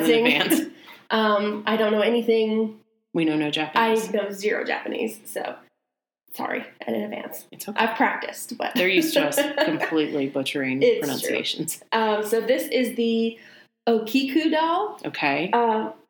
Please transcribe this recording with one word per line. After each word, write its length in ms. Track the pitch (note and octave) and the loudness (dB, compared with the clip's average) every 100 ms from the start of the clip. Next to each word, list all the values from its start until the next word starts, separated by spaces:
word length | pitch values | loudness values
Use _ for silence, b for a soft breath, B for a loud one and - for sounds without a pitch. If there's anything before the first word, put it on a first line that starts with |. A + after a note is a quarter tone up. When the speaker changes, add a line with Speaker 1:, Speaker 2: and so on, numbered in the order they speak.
| - A4+ | 4 4
Speaker 1:
pronouncing. 40 | A#3+ | 4
Speaker 2:
advance. 440 | D4 - D#4+ - B | 2 2 2 0 B
Speaker 1:
<laughs> 20 | B B - | B B -2
Um, 500 | A3 G#3+ G3+ G#3 G#3+ - | 0 2 2 0 -2 -2
I 80 | A3 | 0
don't 160 | G#3+ | 2
know 80 | G#3+ | 2
anything. 760 | G#3 A#3+ A3 A3+ A3 A3 A3 - _ _ _ | 2 2 2 2 2 0 -2 -6 _ _ _
Speaker 2:
We 120 | E3+ D#3+ | 0 2
know 100 | D3+ | 2
no 160 | D3+ | 0
Japanese. 560 | D#3 D3+ - A3+ A3 F#3 | -2 0 2 2 2 0
Speaker 1:
I 40 | |
know 180 | G#3 G3+ | -2 -2
zero 320 | G3 G#3 - | -4 -2 -2
Japanese, 560 | - - - - A3 - - | -2 -4 -4 -4 -6 -6 -10
so 300 | - - - - _ _ _ _ _ _ | -8 -8 -10 -18 _ _ _ _ _ _
sorry 300 | - - - - - - | -8 -6 -6 -8 -12 -6
in 80 | A3+ | -4
advance. 520 | G#3+ - - - - | -4 -8 -10 -14 -14
Speaker 2:
It's 160 | - - | -12 -6
okay. 100 | G#3+ | 0
Speaker 1:
I've 140 | A3+ - | 0 2
practiced, 600 | C4+ - - - - - | 0 0 -8 -10 -12 -6
but 160 | - - | -4 0
Speaker 2:
They're 120 | F#3 | 2
used 260 | F#3 D#3+ F#3 | 4 4 2
to 120 | D3 | 2
us 100 | C4+ D4 | 2 0
Speaker 1:
<laughs> 120 | C#4 D4+ | 0 0
Speaker 2:
completely 640 | D#3 - D#3+ D3+ D3 C3+ | 0 0 0 0 0 -2
butchering 520 | C#3 C3 D3 C3 C3 | -2 -4 -2 -2 2
Speaker 1:
It's 100 | A#3+ | 4
true. 80 | - | 4
Speaker 2:
pronunciations. 840 | - - - C3 - - C#3+ - - | 0 -2 -2 -2 -4 -4 -6 -8 -4
Speaker 1:
Um, 320 | A3+ A3 G#3 G#3+ | 0 2 0 0
so 140 | A3+ | 0
this 240 | A3 D4+ D#4 | 2 0 0
is 260 | C4 A#3 A#3+ | 0 0 0
the 420 | A#3 A3+ A3+ A3+ B B B _ - | 0 2 0 -4 B B B _ 0
Okiku 640 | A3+ A3 C4+ C4+ D#4+ D#4 | 0 0 -2 0 0 2
doll. 480 | D#4 D#4+ F4 G#4 - | 2 2 0 -2 -6
Speaker 2:
Okay. 480 | - - D3 C#3+ F3+ | -10 -4 -2 0 0
Speaker 1:
Um, 400 | A#3+ A#3 A3 A3 - | 2 2 0 -2 -10